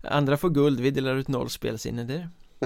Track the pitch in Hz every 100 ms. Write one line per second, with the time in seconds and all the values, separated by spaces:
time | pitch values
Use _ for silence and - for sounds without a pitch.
0 | - 143 139 143 180 143 147 127 131 139
1 | 131 131 135 131 123 - 117 113 - 117
2 | 117 151 170 - - -